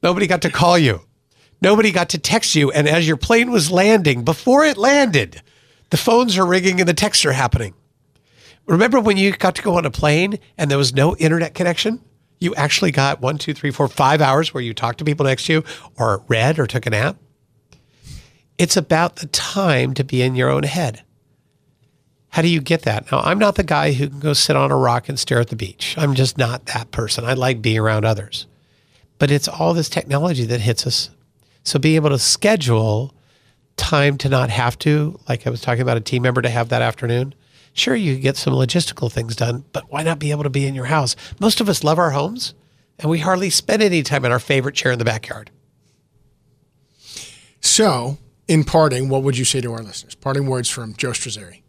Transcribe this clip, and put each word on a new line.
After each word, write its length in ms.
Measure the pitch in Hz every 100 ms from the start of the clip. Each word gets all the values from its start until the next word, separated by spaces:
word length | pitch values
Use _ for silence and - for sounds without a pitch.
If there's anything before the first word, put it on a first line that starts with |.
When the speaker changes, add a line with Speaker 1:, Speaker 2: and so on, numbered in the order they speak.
Speaker 1:
Nobody 240 | 170 180 196
got 160 | 175
to 80 | 170
call 260 | - 170 175
you. 260 | 147 92 - _ _ _ _ _
Nobody 300 | 185 208 220
got 160 | 180 175
to 100 | 165
text 380 | - 220 - 156
you. 160 | 143
And 160 | 147 147
as 180 | 160 160
your 100 | 151
plane 360 | - 233 240
was 180 | 240 151
landing, 540 | 180 202 220 156 123
before 400 | 120 156 - 269
it 120 | 311 240
landed, 640 | 233 285 269 151 95 - _ _ _ _ _
the 60 | -
phones 400 | - 233 247 185
are 80 |
ringing 360 | 185 185 185 180
and 80 | 180
the 60 |
texts 300 | 165 208 -
are 80 | 156
happening. 420 | 131 127 - 107 - _ _ _ _ _ _ - _ -
Remember 320 | 170 233 254
when 200 | 214 196
you 120 | 196
got 240 | 190 185 -
to 60 |
go 140 | 208 175
on 80 |
a 60 | 156
plane 480 | - 151 151 190 202 _ -
and 140 | 156
there 80 | 139
was 160 | 131
no 200 | 131 147 -
internet 360 | 160 165 160
connection? 480 | - 175 165 208 226 _ _ _ _
You 140 | 175
actually 380 | - 147 - 185
got 280 | 139 139 147
one, 160 | 127 147
two, 160 | -
three, 180 | 147 143
four, 180 | 127 143
five 340 | - 135 151
hours 320 | 143 135 160
where 80 | 139
you 100 | 123
talked 280 | 113 117 120
to 40 |
people 220 | 151 147 139
next 180 | 131
to 80 | -
you 120 | 160 156 - - -
or 260 | 113 98 -
read 300 | 113 120 156
or 80 | 123
took 200 | 123 117
a 40 |
nap. 280 | 107 131 196 _ _ _ _ _ _ _ _ - - - _ _ _
It's 180 | 175
about 420 | - 160 160 170 -
the 100 | 147
time 680 | - - 202 190 135 127
to 100 | 131
be 200 | 135 127
in 120 | 127
your 140 | 127 127
own 140 | 135
head. 420 | 143 147 147 110 _ _ _ _ _ _ _ _ _ _ _ _ _
How 80 | -
do 60 | 165
you 120 | 165
get 220 | 135 165
that? 300 | 147 107 -
Now, 80 | -
I'm 180 | - 190
not 160 | 208
the 80 | 202
guy 300 | 175 147 151
who 160 | 131 143
can 100 | 139
go 140 | 151
sit 240 | 139 - 143
on 160 | 139
a 40 | 139
rock 320 | 127 120 -
and 80 | 139
stare 220 | - 123
at 120 | 117
the 40 |
beach. 400 | 113 101 - - -
I'm 180 | 147
just 220 | 131 131 -
not 300 | 120 123 -
that 240 | 120 113
person. 340 | - 113 -
I 100 | 117
like 280 | 127 127 123
being 160 | 110 110
around 260 | 110 110
others. 440 | 110 104 101 - - _ _ _ _ _ _ _
But 100 | 143
it's 160 | 143 -
all 260 | - 165
this 160 | 170 156
technology 560 | - - 139 170 143 113
that 140 | 120
hits 240 | 107 117
us. 260 | - - - _ _ _ _ _
So 160 | - 147
being 160 | 147
able 160 | 156 151
to 80 | 139
schedule 960 | - - 208 220 131 113 110 107 135 _ _ _ _ _ _ -
time 420 | - 151 143 139
to 100 | 139
not 220 | 131 127
have 260 | 110 120 120
to, 400 | - 151 151 - -
like 180 | 123 -
I 40 |
was 100 | 120
talking 220 | - 120
about 140 | 127 117
a 40 |
team 220 | 107 127
member 200 | 127 123
to 80 | 120
have 200 | 117 117
that 120 | 120
afternoon. 540 | 120 - 120 120 135 - _ _ _
Sure, 220 | - -
you 200 | 247 185
can 80 | 131
get 140 | 135 139
some 160 | -
logistical 600 | 131 127 175 165 - 120
things 240 | - 113 110
done, 280 | 120 120 139
but 200 | - -
why 100 | 143
not 160 | 160 160
be 140 | 147
able 100 | 147
to 80 | 143
be 160 | 135 139
in 80 |
your 120 | 135 123
house? 280 | 156 131 - - -
Most 220 | 208 -
of 80 | 208
us 160 | 175
love 160 | 151 160
our 100 | 170
homes, 420 | 139 151 240 - - _ _ _ _
and 140 | 151
we 80 | 165
hardly 280 | 156 185 190
spend 320 | - - 214
any 220 | 208 175
time 220 | 139 147
in 80 | 123
our 80 | 123
favorite 340 | - 139 131
chair 160 | - 139
in 80 | 123
the 60 |
backyard. 480 | 117 110 - - 110 _ _ _ _ _ _ _ _ _ _ _ _ _ _ _ - - - - _ _
Speaker 2:
So, 580 | - - 220 131 120 143 - _ -
in 160 | 160
parting, 440 | 147 170 156 127 135
what 140 | 135
would 160 | 135 127
you 60 |
say 160 | 127 135
to 120 | 120
our 120 | 113
listeners? 320 | 110 - - -
Parting 320 | - 135 139
words 200 | 127 120
from 260 | - 113
Joe 160 | 107 135
Strazzeri. 500 | 117 - 110 92 -